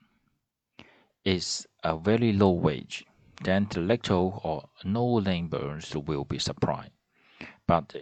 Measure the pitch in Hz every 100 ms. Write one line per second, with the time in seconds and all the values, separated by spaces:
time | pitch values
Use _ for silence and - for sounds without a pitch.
0 | _ _ _ _ _ _ _ - - _
1 | _ _ 98 92 - - - _ 82 80
2 | 87 113 117 101 98 87 85 65 - -
3 | - _ _ - - 95 104 90 85 120
4 | - 95 92 98 82 76 - _ 95 110
5 | 123 117 98 87 85 73 71 76 - 78
6 | 73 73 69 69 - 69 - 67 - _
7 | _ _ _ _ - - - 85 71 -